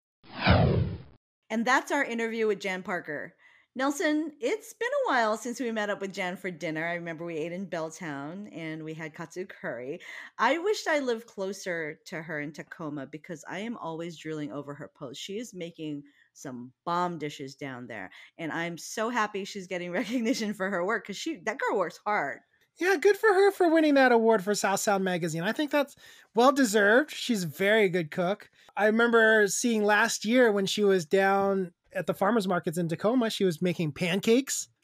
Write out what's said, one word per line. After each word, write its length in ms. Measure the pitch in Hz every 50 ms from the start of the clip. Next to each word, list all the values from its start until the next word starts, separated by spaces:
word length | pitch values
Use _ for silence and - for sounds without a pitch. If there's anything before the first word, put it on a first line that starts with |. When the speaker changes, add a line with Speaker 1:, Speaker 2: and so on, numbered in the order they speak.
| _ _ _ _ _ - - - - - - - - - - - - - - - - - - _ _ _ _ _ _ _
Speaker 1:
And 140 | 214 226 233
that's 280 | 247 254 294 302 - 339
our 120 | 285 269
interview 420 | - 233 233 233 226 220 233 220
with 140 | 220 208 190
Jan 220 | 202 196 185 185 185
Parker. 520 | 208 190 170 143 - 151 135 95 175 - _ _ _ _ _ _ _ _
Nelson, 540 | 240 262 277 285 285 381 311 302 302 320 320 - -
it's 320 | 220 247 427 427 - - -
been 140 | _ 440 494
a 220 | 554 587 523 453
while 260 | 294 247 226 214 214
since 220 | 220 - 247 240 -
we 120 | 269 233 226
met 180 | 220 208 202
up 100 | 202 151
with 120 | 196 196 180
Jan 240 | 196 190 180 180
for 120 | 180 - 190
dinner. 360 | 180 147 175 165 156 156 160
I 80 | 170 170
remember 300 | 175 170 170 165 151 170
we 120 | 170 170 156
ate 120 | 151 170 170
in 140 | 180 196
Belltown 840 | 170 - 165 160 160 160 - 190 160 143 139 139 151 170 196 208 208 -
and 280 | 165 165 160 156 160 156
we 100 | 156 160
had 200 | 156 165 156 151
katsu 300 | - 170 156 - 180 185
curry. 540 | 196 - - - 175 135 117 123 131 156 180 - - - - - - _ -
I 200 | 208 240 277 339
wished 280 | 330 415 440 403 -
I 140 | - 320 294
lived 260 | 269 247 233 226 226
closer 720 | - - - 190 190 202 202 - 196 175 165 160 147 156 - _
to 160 | - - 156 165
her 180 | 156 165 151
in 120 | 147 151 147
Tacoma 540 | - 156 - - - 170 151 143 147 135
because 380 | 123 - 156 - - 175 143 - -
I 100 | 139 180
am 160 | 202 233 233
always 400 | - - 165 165 160 170 175 170
drooling 360 | 151 - 156 156 151 147 143 101
over 220 | 143 143 135 143
her 160 | 135 - - _
posts. 260 | _ 156 127 127 - -
She 160 | - 190 214
is 140 | 254 - -
making 500 | 180 170 170 165 - 160 151 147 143 143 - _ _ _ _ _
some 380 | - - 151 127 120 120 127 - _ _
bomb 320 | 175 170 175 180 180 175 160
dishes 380 | 143 147 147 - 147 135 135
down 320 | _ 147 139 131 120 123 120
there. 220 | 120 107 95 90 - - - - _ -
And 140 | 170 151 131
I'm 260 | 160 165 170 175 151
so 300 | - - - - 220 226
happy 340 | 247 247 214 208 208 196 196
she's 220 | 196 - 208 185
getting 240 | 175 190 180 175 175
<laughs> 20 | 175
recognition 640 | 180 254 180 240 262 226 220 254 208 226 202 208
for 160 | - 190 190
her 140 | - - 175
work 220 | 190 233 214 -
'cause 100 | - 196
she, 200 | - - 320 320 196 156
that 140 | - - 277
girl 180 | 494 480 320 208
works 200 | 180 160 - - _
hard. 340 | 214 208 196 151 139 117 - _ _ _ _ _ _ _ _
Speaker 2:
Yeah, 180 | 320 359 392 311
good 160 | 262 403 403
for 120 | 392 - 440
her 220 | 381 359 392 403 381
for 200 | - 370 339 311
winning 220 | 330 311 302 285
that 160 | 277 269 254 240
award 300 | 233 220 226 226 214 180
for 120 | 202 208
South 260 | 202 - 202 196 196
Sound 220 | - - 202 196 190
Magazine. 380 | 185 180 175 165 170 151 165 165
I 80 | 202 220
think 180 | - 311 285
that's 240 | - 294 277 277 - _ - - - - - _ _
well-deserved. 760 | 208 240 269 277 277 269 214 190 220 202 202 220 247 302 - -
She's 320 | - - - 247 202 180
a 40 | 160
very 400 | 139 - 196 196 214 226 214 185
good 220 | 160 185 170 151
cook. 400 | - - 180 175 202 208 - - _ _ _ - _
I 100 | 196 202
remember 600 | 214 220 226 233 233 233 233 226 220 220 220 208 196
seeing 360 | - - - 247 226 214 208
last 400 | 202 208 208 226 220 - - -
year 260 | 208 233 254 254 233
when 160 | 208 202 196
she 160 | 185 - - 208
was 220 | 196 196 185 165
down 640 | 151 - 196 196 196 196 196 196 196 196 190 185 170 - _ _ _ -
at 160 | 190 170 -
the 60 | 180
farmers 340 | - 196 190 226 240 185 185
markets 280 | 185 175 - 180 156
in 120 | 175 175 160
Tacoma, 420 | 170 - - 202 247 262 226 220
she 140 | - - 202
was 180 | 185 165 151 180
making 300 | 180 170 - 175 151 147
pancakes, 720 | - 185 175 170 196 185 226 226 254 269 - - - - - _ _